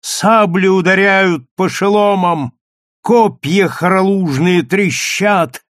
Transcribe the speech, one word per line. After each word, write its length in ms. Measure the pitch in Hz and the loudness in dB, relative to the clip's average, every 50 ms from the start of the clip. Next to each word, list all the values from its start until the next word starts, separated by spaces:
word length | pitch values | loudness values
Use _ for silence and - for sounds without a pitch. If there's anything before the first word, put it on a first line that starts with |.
сабли 680 | _ - - - - 196 226 226 214 202 165 185 185 190 | _ -10 -10 -2 0 2 2 4 2 2 0 0 0 2
ударяют 840 | 190 190 180 175 190 190 196 202 196 190 190 190 175 151 127 _ _ | 2 2 2 2 2 2 2 2 2 2 2 0 0 -4 -6 _ _
по 140 | - 185 185 | -4 -4 -4
шеломам, 880 | - - 190 202 202 208 208 202 202 190 180 175 170 156 139 117 - _ _ _ _ _ _ _ _ _ _ | -2 -2 -2 0 0 2 2 2 0 0 0 -2 -2 -2 -4 -8 -10 _ _ _ _ _ _ _ _ _ _
копья 680 | - 226 240 226 208 - _ - - 165 196 196 160 | 0 2 2 2 2 0 _ -6 -2 0 0 0 0
хоролужные 920 | 120 - 160 175 190 190 190 196 196 196 185 165 139 131 156 180 180 175 160 | -2 -4 -2 0 0 0 0 0 0 0 -2 -2 -2 0 0 2 2 0 0
трещат 1000 | 120 180 190 202 180 131 - - - - - 185 208 208 190 165 139 - - _ _ | 0 -2 -2 -2 -2 -2 -4 -6 -6 -6 -2 -2 0 0 0 -2 -4 -6 -16 _ _